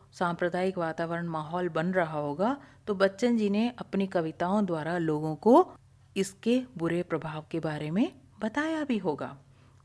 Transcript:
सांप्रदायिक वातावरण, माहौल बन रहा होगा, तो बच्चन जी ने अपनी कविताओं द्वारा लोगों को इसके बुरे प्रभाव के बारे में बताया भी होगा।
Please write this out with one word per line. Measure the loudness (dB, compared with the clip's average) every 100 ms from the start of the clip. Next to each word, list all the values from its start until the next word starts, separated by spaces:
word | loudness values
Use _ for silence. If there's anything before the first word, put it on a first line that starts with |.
| -14
सांप्रदायिक | -4 -2 0 -2 0 0 0
वातावरण, | -2 -2 -4 -4 -4
माहौल | -4 -4 -4 -2
बन | 0 0
रहा | 2 0 -2
होगा, | -4 0 0 -2 -8 -12 -6
तो |
बच्चन | 2 2 2 0 2
जी | 2
ने | 2 0 -4
अपनी | -6 -2 0
कविताओं | 0 -2 -2 0 2
द्वारा | 0 -2 -2 -2
लोगों | 0 0 -2 0
को | 8 8 6 0 -20 -20 -8 -4
इसके | -4 -2 0 0 0 -4
बुरे | -2 -2
प्रभाव | -2 -4 -4 -10 -8
के | -4
बारे | -4 -4 -2
में | 0 0 -4 -20 -8
बताया | -4 -2 -2 -2
भी | -2 -2
होगा। | -2 -4 -6 -12 -20 -20 -20 -18